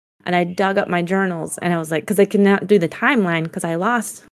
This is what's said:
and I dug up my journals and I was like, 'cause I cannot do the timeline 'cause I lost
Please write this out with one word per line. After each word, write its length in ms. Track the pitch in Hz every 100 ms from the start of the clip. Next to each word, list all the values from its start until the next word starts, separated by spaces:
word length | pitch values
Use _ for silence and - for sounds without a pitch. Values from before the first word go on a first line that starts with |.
| _ _ -
and 100 | 180
I 80 |
dug 340 | 175 180 190 202
up 100 | -
my 140 | 175
journals 560 | 175 190 190 170 160 -
and 140 | 180
I 40 | 170
was 100 | 156
like, 140 | 160 -
'cause 140 | 196
I 60 | 202
cannot 420 | 208 202 202 185
do 100 | 208
the 120 | 165
timeline 640 | - 240 254 180 165 160
'cause 120 | 185
I 120 | 170 165
lost 480 | 202 240 220 - _